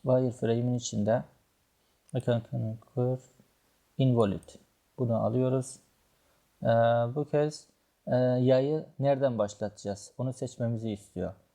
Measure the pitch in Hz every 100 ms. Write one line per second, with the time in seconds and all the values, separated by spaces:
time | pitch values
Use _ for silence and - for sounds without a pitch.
0 | 131 127 127 117 113 117 123 123 - 110
1 | 104 123 - _ _ _ _ _ _ _
2 | _ 131 120 117 - 123 113 113 _ -
3 | 123 127 - _ _ _ _ _ _ -
4 | 131 120 104 - - - _ _ _ -
5 | 123 113 107 123 127 131 123 - _ _
6 | _ _ _ _ _ _ - 113 117 117
7 | 120 139 147 147 151 151 - _ _ _
8 | - 127 127 123 127 131 139 156 - -
9 | 135 135 135 113 104 - 104 - 101 101
10 | - - 131 123 131 - 117 117 113 101
11 | - 87 87 - _